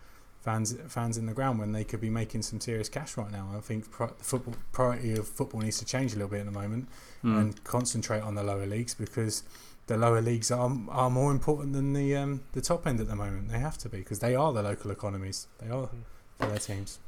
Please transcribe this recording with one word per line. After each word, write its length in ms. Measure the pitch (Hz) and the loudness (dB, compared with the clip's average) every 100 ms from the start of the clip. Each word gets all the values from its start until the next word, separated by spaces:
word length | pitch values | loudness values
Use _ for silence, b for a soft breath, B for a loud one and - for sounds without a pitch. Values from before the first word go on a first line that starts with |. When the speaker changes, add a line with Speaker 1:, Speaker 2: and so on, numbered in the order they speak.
| b b b - | b b b -6
Speaker 1:
fans, 340 | 110 110 110 117 135 | -2 0 0 -4 -6
fans 280 | 123 117 113 | -2 -2 0
in 100 | 113 | -2
the 60 | |
ground 260 | 110 135 113 | 0 2 2
when 140 | 104 | 0
they 120 | 107 | -2
could 160 | 107 110 | -2 -2
be 100 | 110 | 0
making 320 | 113 110 110 | 0 0 -2
some 180 | - 110 | -4 -4
serious 280 | - 113 107 | -2 -2 -2
cash 280 | 135 156 - | -6 -6 -6
right 140 | 104 | -6
now. 180 | 101 98 104 | -6 -6 -6
I 40 | |
think 300 | - 110 - | -4 -4 -4
pri-, 180 | - 117 - | -6 -6 -4
the 60 | |
football, 300 | - 127 120 117 - | -4 -2 -2 -4 -2
priority 400 | - 123 120 120 110 | 2 2 4 2 2
of 100 | 104 | 0
football 320 | - 131 113 | -4 -4 -2
needs 180 | 110 - | -2 -2
to 60 | |
change 280 | 113 131 131 | -2 0 0
a 40 | 104 | 0
little 140 | 98 | -2
bit 100 | 101 | -2
at 60 | 101 | -4
the 60 | |
moment 360 | 101 104 117 131 b b b | -4 -2 -4 -6 b b b
Speaker 2:
Mm. 160 | 120 107 | 4 6
Speaker 1:
and 240 | 107 - | 4 0
concentrate 560 | - 123 123 117 110 107 | 0 0 2 0 0 0
on 140 | 107 | 0
the 80 | 101 | 0
lower 240 | 101 98 98 | 0 0 0
leagues, 260 | 107 120 | -2 -2
because 500 | - 104 117 110 - b b b b - | -4 -4 0 0 -2 b b b b -2
the 100 | 113 | 4
lower 240 | 117 113 | 6 6
leagues 300 | 117 117 110 | 6 2 2
are, 200 | 123 123 131 98 | 4 2 0 0
are 180 | 127 127 | 2 4
more 220 | 127 143 | 6 6
important 400 | 135 - 147 139 | 6 4 2 2
than 220 | 139 139 | 2 2
the, 200 | 139 139 139 | 4 4 4
um, 260 | 139 139 - | 2 -2 -4
the 80 | 131 | -4
top 260 | - 170 160 | 0 2 2
end 140 | 117 | 2
at 80 | 107 | 2
the 80 | 104 | 0
moment. 320 | 101 101 104 | 0 -2 0
They 80 | 113 | 0
have 200 | 151 - | 0 -2
to 100 | 110 | -6
be, 140 | 101 | -8
'cause 160 | - 101 | -6 0
they 160 | 120 | 2
are 180 | 127 156 | 4 4
the 100 | 113 | 2
local 280 | 101 98 104 | 0 -2 -4
economies. 560 | 98 104 98 95 - - - | -4 -4 -4 -4 -6 -10 -12
They 120 | 113 | -6
are. 160 | 131 127 | -4 -4
Speaker 3:
Mm. 160 | 120 117 b b - | -8 -10 b b -4
Speaker 1:
For 80 | 104 | -2
their 120 | 104 | 0
teams. 400 | - 98 101 - | -2 -4 -6 -10